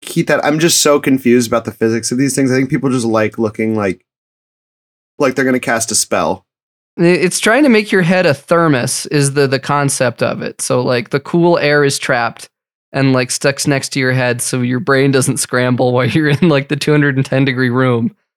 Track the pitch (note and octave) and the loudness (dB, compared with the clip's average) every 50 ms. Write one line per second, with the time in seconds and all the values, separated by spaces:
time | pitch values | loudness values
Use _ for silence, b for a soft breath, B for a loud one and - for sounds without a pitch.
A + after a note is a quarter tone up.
0 | - - - E3+ D#3+ - D3+ C#3+ - C#3+ D3 D#3 D#3 E3+ E3 - - D3+ D3 D3 | -16 -8 -4 -4 0 0 0 0 2 0 0 2 2 2 2 2 2 2 2 2
1 | C#3 D3 C3+ C3 - B2 A#2+ B2 B2 A2+ A#2 A#2 A2+ - G#2+ - - A2+ A2+ A#2 | 2 0 -2 0 2 2 2 2 2 2 -2 -2 -2 -4 -6 -4 -2 -2 -2 -2
2 | A2 - B2+ B2 C#3 C#3 B2+ - C#3 C3 B2+ C3 C3+ B2+ - C#3 A#2+ C3+ B2 C3 | -4 -4 -2 -2 -2 -2 0 0 0 0 0 0 0 0 -2 -2 -2 -2 -2 -2
3 | A2+ A2+ A2 A2 G#2+ G#2+ - - A2+ G#2+ G#2 - A2 A2 A2 G#2+ G#2 G2 F2+ - | -2 0 0 0 0 0 -2 -2 -4 -4 -2 -4 -4 -2 -2 -2 -2 -2 -4 -6
4 | _ _ _ _ _ _ _ _ _ _ _ _ _ _ _ _ _ _ _ _ | _ _ _ _ _ _ _ _ _ _ _ _ _ _ _ _ _ _ _ _
5 | _ _ _ _ D3 C3 B2+ C#3+ C3+ C3 B2+ B2+ - - A#2+ A2+ - - G#2+ - | _ _ _ _ -2 0 0 0 0 0 0 -2 -2 -2 -2 -2 -2 -2 -4 -4
6 | - - - G2+ F2 D#2 F#2 G2 _ _ _ _ _ _ _ _ _ _ _ - | -4 -2 -2 -2 0 -2 -4 -6 _ _ _ _ _ _ _ _ _ _ _ 0
7 | E3+ E3+ F3+ E3 C#3+ F#3 F#3 - - G#3+ A3 B3+ D4+ C#4+ A#3 G#3+ G#3+ G#3 - F#3+ | 2 2 2 2 0 -2 -2 -2 0 0 2 4 4 4 4 2 2 2 0 0
8 | F3+ D#3+ F#3+ F#3 F#3 E3+ C#3+ C#3 - - F3+ E3+ E3+ E3 D3 B2+ - B2+ - - | 2 2 2 2 2 2 0 -2 -2 0 0 2 4 2 2 2 0 -2 -4 -6
9 | - - - D3 C#3+ C#3 C3+ C#3+ C#3+ C3 C3 C3 - - C#3+ C#3+ C#3+ C#3 C#3 - | -8 -4 0 0 0 0 2 0 0 2 0 -2 -2 -2 -2 0 0 -2 0 0
10 | C3 A#2+ A2+ - B2+ A#2+ - - - - - _ - - C3 B2+ A#2+ - B2+ B2 | -2 -2 -2 -2 -4 -4 -4 -6 -8 -10 -10 _ -6 -2 -2 -2 0 0 -2 -2
11 | B2 - - C#3 - - - F3 E3+ F3 F3 - - D3 D3 D3 D3 C#3 C#3 - | -2 -4 -6 -6 -6 -2 0 2 2 4 2 2 2 2 2 2 2 2 0 -2
12 | - - C#3 A#2+ A#2 A#2 - - - - _ _ _ _ _ _ _ _ - C#3 | -4 -2 -2 0 0 -2 -6 -8 -20 -20 _ _ _ _ _ _ _ _ -4 0
13 | C3+ C3+ C3 B2+ B2+ B2+ - - - D3 C#3 - - - C#3+ C3+ C3 - - C#3+ | 0 2 2 2 0 -2 -4 -2 -2 -2 -2 -2 -2 -2 -2 -2 -2 -4 -4 -2
14 | C3 B2+ B2+ B2+ B2+ B2 A#2+ A#2+ - - - C3 B2 B2 B2+ B2+ - - C#3 C3+ | -2 0 0 0 0 0 -2 -2 -4 -4 -4 -2 -2 -2 -2 -4 0 0 2 2
15 | C3+ C#3 C3+ C3+ C3 - B2+ - - - - B2 B2 B2+ B2 A#2 B2+ B2 B2 B2 | 4 4 2 2 2 0 -2 -4 -4 -4 -2 -2 0 0 0 0 0 0 2 0
16 | B2 A#2+ A2+ D#3+ D#3 D3+ C#3+ C#3 - F3 D3+ C#3 C#3 C#3 D3 C#3+ - - D3+ D3 | 0 0 0 0 0 2 0 2 2 2 2 2 0 -2 -6 -4 0 0 2 2
17 | D3 C#3+ C#3 C3 C3+ - - C3+ C#3 C3+ C3 A#2+ C3 B2 A#2+ B2+ C3 B2+ B2 A#2 | 2 2 0 0 -2 0 0 0 0 0 0 0 -2 0 0 2 2 2 2 0
18 | A#2 A#2 - _ _ _ _ | 0 -2 -6 _ _ _ _